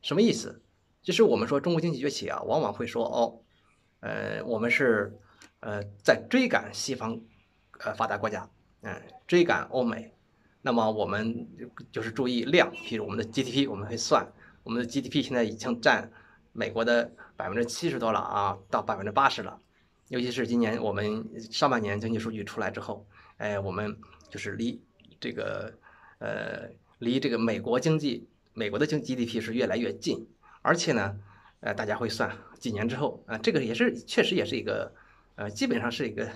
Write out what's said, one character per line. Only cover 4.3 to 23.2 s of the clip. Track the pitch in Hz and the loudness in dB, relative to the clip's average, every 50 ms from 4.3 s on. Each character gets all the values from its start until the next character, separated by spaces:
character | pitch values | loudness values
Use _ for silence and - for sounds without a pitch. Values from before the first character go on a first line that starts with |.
| 107 107 107 | -4 -4 -2
我 | - 117 107 | -2 -2 0
们 | 110 120 | 2 2
是， | 117 - 139 127 113 107 101 101 - - - - - _ - - _ _ | 2 4 6 6 6 4 2 -2 -6 -14 -20 -20 -20 _ -20 -20 _ _
呃， | - 117 104 104 101 101 - - _ | -10 -6 -6 -6 -6 -8 -12 -2 _
在 | - 127 113 - - | 4 4 4 4 2
追 | - 254 262 240 | 2 4 4 4
赶 | - 120 - - - | 2 0 0 -2 -10
西 | - - - 131 | -8 -6 -6 -6
方， | 117 113 110 113 - - - _ _ _ _ _ _ _ _ - - | -4 -4 -6 -6 -8 -10 -16 _ _ _ _ _ _ _ _ -20 -8
呃， | - 107 - | -8 -8 -4
发 | - 113 | -2 -2
达 | 110 101 101 | -2 -2 -2
国 | 101 110 | -2 -2
家， | 107 95 92 - _ _ _ _ _ _ | -4 -4 -8 -10 _ _ _ _ _ _
嗯， | - 110 92 - - - - - _ | -10 -10 -10 -10 -12 -16 -20 -20 _
追 | - - 175 165 | 4 6 6 8
赶 | - 107 85 73 - | 6 6 2 2 -2
欧 | - 131 123 | 0 0 2
美。 | 117 107 - - - - _ _ _ _ _ _ _ _ _ | 2 0 -2 -6 -12 -18 _ _ _ _ _ _ _ _ _
那 | _ 135 123 | _ 2 2
么 | 117 113 110 | 4 4 2
我 | 110 107 101 | 2 0 0
们 | 90 95 104 107 113 117 120 - - - - 120 120 _ - - - - | 0 0 -2 -2 -2 -4 -4 -8 -12 -14 -16 -16 -16 _ -18 -20 -8 -8
就 | - | -6
是 | 110 113 | -6 -6
注 | 113 - 131 123 | -2 -2 0 0
意 | 127 120 107 | 0 0 0
量， | 127 151 180 139 - - - - | 4 6 6 6 6 2 -10 -10
比 | - 117 | -6 -4
如 | 110 104 | -4 -4
我 | 101 | -4
们 | 104 110 | -2 -4
的 | 107 | -4
G | - - - | -2 0 -2
D | 131 127 - | -2 0 2
P， | 139 139 | 2 2
我 | 135 107 | 2 0
们 | 98 101 104 | -6 -6 -6
会 | 117 | -4
算， | 113 - - 156 123 92 - - - - - - - | -4 0 4 4 4 2 0 -12 -20 -20 -20 -20 -18
我 | _ - | _ -4
们 | 113 120 123 | -2 -2 -2
的 | |
G | 120 - 143 | -2 -2 -4
D | 135 - | -4 0
P | - 151 | 0 0
现 | 127 - 135 | 0 0 0
在 | 123 | 0
已 | 117 107 101 | 0 0 -2
经 | - - 127 120 120 | -4 -4 -4 -4 2
占 | - 147 123 104 92 - - - - - - _ _ _ | 4 4 4 4 2 -6 -14 -20 -20 -20 -20 _ _ _
美 | _ 113 107 104 | _ -4 -4 -2
国 | 98 110 113 | 0 0 4
的 | 117 120 120 117 117 - - - - _ - | 4 4 4 4 0 -6 -18 -20 -20 _ -6
百 | - - | -6 -4
分 | 98 226 | 0 0
之 | 240 | -2
七 | 120 - - - 165 | -2 -2 -2 -2 -2
十 | 139 127 | 0 0
多 | 117 113 | 0 2
了 | 110 95 | 2 2
啊， | 90 85 95 104 101 98 92 - - - | 0 0 -2 0 0 0 0 -2 -6 -2
到 | - 117 | -2 -2
百 | 101 104 110 98 | 0 0 -4 -4
分 | 98 | -4
之 | 104 | 0
八 | 104 135 139 135 | 2 4 4 4
十 | - - | 4 2
了。 | 104 92 - - _ _ _ _ _ _ _ _ _ _ | -6 -8 -10 -14 _ _ _ _ _ _ _ _ _ _
尤 | 123 127 | -4 -2
其 | 123 123 | -2 -2
是 | 120 127 123 | 0 0 0
今 | 113 117 120 | 2 4 4
年 | 117 110 110 120 123 | 4 4 2 0 0
我 | 107 | -2
们 | 101 98 104 104 107 110 113 - - 113 110 - | 0 0 0 0 -2 -2 -6 -8 -12 -12 -14 -8
上 | - - 151 143 | -2 2 2 4
半 | 131 117 | 4 2
年 | 107 101 101 104 | 2 0 -2 -2
经 | 107 113 | 0 -2
济 | 117 110 | -2 -2
数 | 110 113 | -2 -4
据 | 110 107 101 | -6 -6 -8
出 | 104 - - | -8 -6 -4
来 | 107 95 | -4 -4
之 | 95 - | -4 -6
后， | - - 104 - - - _ - | -8 -8 -10 -10 -10 -20 _ -20